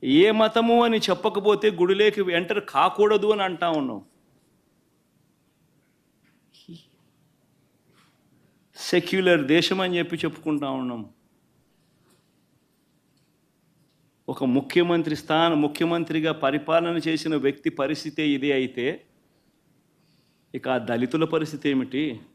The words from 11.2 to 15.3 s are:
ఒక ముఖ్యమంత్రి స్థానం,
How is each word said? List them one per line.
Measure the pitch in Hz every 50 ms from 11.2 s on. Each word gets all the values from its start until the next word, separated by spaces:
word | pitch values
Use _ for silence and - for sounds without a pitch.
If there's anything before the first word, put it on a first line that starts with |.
| _ _ _ _ _ _ _ _ _ _ _ _ _ _ _ _ _ _ _ _ _ _ _ _ _ _ _ _ _ _ _ _ _ _ _ _ _ _ _ _ _ _ _ _ _ _ _ _ _ _ _ _ _ _ _ _ _ _ _ _ _ -
ఒక | 135 - 143 131 123
ముఖ్యమంత్రి | 135 135 - - 175 175 175 175 170 165 156 151 147 -
స్థానం, | -